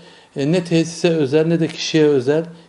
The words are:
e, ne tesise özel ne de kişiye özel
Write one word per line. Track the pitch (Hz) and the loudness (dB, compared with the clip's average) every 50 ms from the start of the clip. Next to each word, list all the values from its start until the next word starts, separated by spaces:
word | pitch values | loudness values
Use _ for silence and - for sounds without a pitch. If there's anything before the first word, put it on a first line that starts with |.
| - - - - - _ - | -20 -20 -20 -20 -20 _ -8
e, | 143 139 143 | -4 -2 0
ne | 165 185 175 | 0 0 -2
tesise | 170 170 165 160 160 - - - 175 | 0 0 0 0 -2 -4 -2 0 0
özel | 165 160 147 127 139 156 160 | 0 2 0 0 2 2 2
ne | 165 170 160 | 2 0 0
de | 165 147 | 0 -2
kişiye | - - - - - 160 151 | -4 -6 -8 -2 2 2 4
özel | 147 147 135 123 131 147 156 165 170 - - - | 4 4 2 2 0 0 -2 -2 -6 -10 -20 -20